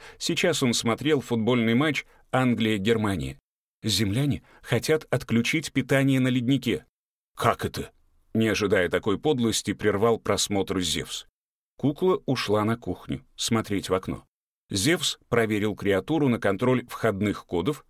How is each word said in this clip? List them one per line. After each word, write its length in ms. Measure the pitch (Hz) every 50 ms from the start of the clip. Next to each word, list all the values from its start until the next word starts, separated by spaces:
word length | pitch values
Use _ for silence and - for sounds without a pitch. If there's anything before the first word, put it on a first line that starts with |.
| - - - -
Сейчас 440 | - - 175 - - 180 151 - 139
он 120 | 120 113
смотрел 480 | - - 113 110 - 127 151 156 135 -
футбольный 520 | - 120 113 107 113 127 120 113 113 117
матч 300 | 123 151 160 139 - - _ _ _ _ _
Англия-Германия. 1080 | - 127 127 123 117 104 113 107 110 101 95 110 117 110 107 101 98 80 67 65 69 - _ _ _ _ _ _ _ _ -
«Земляне 600 | 110 98 92 110 98 101 127 143 143 107 73 - _ - -
хотят 460 | - - 127 117 - - 156 156 - -
отключить 640 | - 123 - - - 117 117 - - 160 143 - -
питание 480 | 135 127 - 139 135 135 139 135 131
на 80 | 127 127
леднике». 560 | 123 131 120 120 139 131 - 120 92 73 - _ _ _ _ _ _ _ _ _ _
«Как 300 | - - 120 95 - -
это?» 260 | - - - - - _ _ _ _ _ _ _ _ -
Не 140 | 110 113 110
ожидая 400 | 98 90 107 95 104 95 90 85
такой 300 | 95 90 - 113 98 87
подлости, 540 | - 151 151 123 117 113 104 - - 107 95
прервал 460 | - 101 104 101 98 110 117 113 98
просмотр 600 | - - 101 87 - - 104 98 92 - 92 95
Зевс. 460 | 90 78 76 78 71 - - - - _ _ _ _ _ _ _ _ _ _ - -
Кукла 400 | 139 147 - 185 185 185 - -
ушла 380 | - 131 117 - - 101 107 104
на 120 | 110 113
кухню, 480 | 120 - 92 87 - - - 69 67 - _ _
смотреть 540 | - - - 120 110 104 - 101 92 - -
в 60 | 92
окно. 300 | 92 - - 71 - - _ _ _ _ _ _ _ _ -
Зевс 480 | 92 95 95 143 175 185 - - - - _ -
проверил 460 | 123 117 113 104 110 104 101 107 98
креатуру 540 | - 95 101 98 95 95 - 156 156 147 131
на 100 | 117 104
контроль 480 | - 101 98 95 127 127 127 120 117
входных 580 | - - - - 113 98 95 104 101 92 - -
кодов, 400 | - - 85 85 135 151 - -